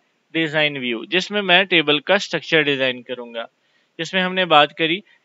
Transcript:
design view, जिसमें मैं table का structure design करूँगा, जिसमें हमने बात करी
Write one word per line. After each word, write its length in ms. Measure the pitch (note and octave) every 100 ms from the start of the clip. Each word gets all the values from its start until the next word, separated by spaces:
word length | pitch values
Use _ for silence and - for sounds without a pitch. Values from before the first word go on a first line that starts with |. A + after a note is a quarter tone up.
| _ _ _
design 440 | E3 D#3+ D3+ D3+ C#3+
view, 260 | B2 A2+ G#2
जिसमें 340 | F3 F#3 G#3
मैं 220 | F#3+ F3 G3
table 340 | E3+ D3 D3
का 180 | D#3+ G3
structure 440 | - D#3+ - D#3+
design 400 | C#3+ C3+ C3 B2
करूँगा, 440 | B2 A#2+ A#2+ A#2 A#2 _ _ _ _ -
जिसमें 220 | D#3+ F#3+
हमने 220 | F#3 F#3
बात 280 | F3+ D3+ D3 -
करी 240 | D#3+ F#3 - _